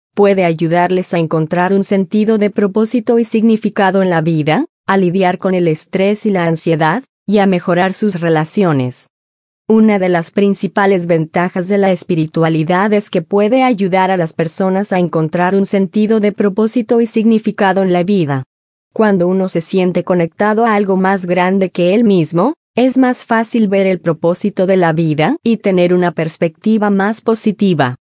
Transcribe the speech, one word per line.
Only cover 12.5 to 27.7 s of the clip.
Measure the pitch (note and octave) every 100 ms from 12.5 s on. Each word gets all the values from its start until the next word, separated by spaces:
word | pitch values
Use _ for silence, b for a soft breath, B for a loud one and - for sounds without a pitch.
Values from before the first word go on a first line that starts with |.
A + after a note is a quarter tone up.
| D#3+ D#3 F3+ G#3
es | G#3 G3+
que | F#3
puede | D#3+ G3+ G#3 C4
ayudar | C4 G3+ F#3+ F#3 F#3
a | F#3+
las | D#3+
personas | - E3 - F#3+ F#3+ G3+
a | F#3
encontrar | F3 D#3+ D#3 F3 F3+ G3
un | G3
sentido | G3 F#3+ G#3+ G#3+ A3
de | G#3
propósito | G3 G3+ G3 A3 B3+ A3 A#3
y | A#3
significado | A3+ A3 A3 A3 - G3 F#3
en | F#3+
la | F3
vida. | F3 G3+ D3 C3+ C3 _ _ _ _
Cuando | - G#3+ G3 F3
uno | F#3+ F#3
se | E3+
siente | - F#3+ F#3 F3
conectado | E3+ F3 E3 - G#3 G#3+ A#3
a | G#3
algo | G3+ F#3+
más | F#3+ G3 F3+
grande | F3+ F3+ G3 F#3
que | - F3
él | G#3
mismo, | A#3 F#3+ D#3 E3 A3+ E4 _ -
es | B3+ C4
más | B3+ B3+
fácil | - A3+ A3+ A#3 G#3
ver | G3 F#3+
el | F#3
propósito | E3+ D#3 E3+ F3+ G#3 - F#3
de | F#3+
la | E3+
vida | D#3+ E3 D3 D#3 G#3
y | A#3 A3
tener | G3+ F#3 F3
una | F3+ F3
perspectiva | D#3+ D#3+ - E3+ - G#3+ A3 G#3
más | G3 G3 A3
positiva. | - A3+ A3 F#3 G3